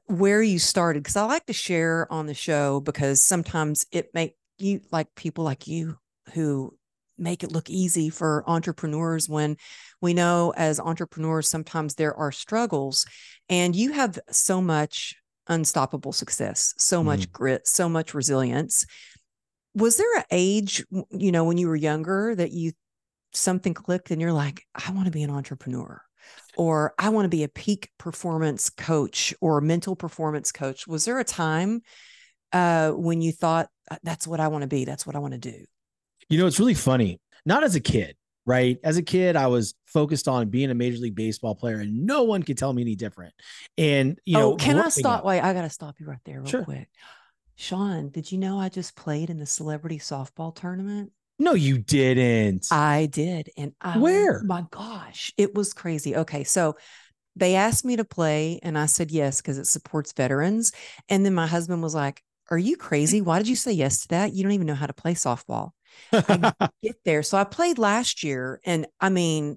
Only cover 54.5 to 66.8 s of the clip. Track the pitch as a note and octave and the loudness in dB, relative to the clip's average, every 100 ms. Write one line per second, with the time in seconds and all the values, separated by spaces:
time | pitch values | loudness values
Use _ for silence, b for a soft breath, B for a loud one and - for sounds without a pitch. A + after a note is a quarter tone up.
54.5 | F3 E3+ - A3 G3+ - - - - G3+ | -4 -6 -12 -12 -12 -14 -12 -6 0 0
55.5 | G3+ G3+ - E3+ D#3 C#3+ D#3 D#3+ D3 C#3 | 0 -4 -4 -6 -4 -2 -2 -2 -4 -2
56.5 | F#3 D#3+ - B B B _ _ F3+ F#3 | 2 2 -2 B B B _ _ 0 4
57.5 | F#3 A3 - B3+ A#3 G#3 - D#3 D3+ D#3+ | 4 4 2 0 -2 -2 0 0 2 0
58.5 | F3 E3+ D#3 D3+ - D#3+ D#3+ C#3 C#3 - | -4 -4 -2 0 0 0 0 0 -2 -4
59.5 | C3+ C#3+ - - D#3 - - B2+ C3+ F3 | -4 -2 -4 -4 -6 -4 -2 0 2 0
60.5 | A3 A3+ B B B - G3 G3 F3+ D#3+ | 0 -2 B B B 0 2 4 2 2
61.5 | E3+ E3+ E3+ D#3+ D#3 C#3 - _ _ - | 0 -2 -4 -2 -2 -2 -4 _ _ -4
62.5 | E3 G#3 F4+ - D3 D#3 G#3 F3 E3+ A3 | 0 0 -2 0 2 4 2 4 2 2
63.5 | B3 B3+ F3 C#3 - - E3+ G#3 F#3 G3 | 0 0 0 2 0 0 0 0 0 0
64.5 | G3+ D#3 C#3 C#3 - E3 E3+ C3 A#2+ - | 0 0 -2 -4 -4 -4 -2 -2 -4 -4
65.5 | A2+ - _ B B B A3 - F3 F3 | -8 -8 _ B B B 2 4 4 4
66.5 | - - - | 2 -2 -2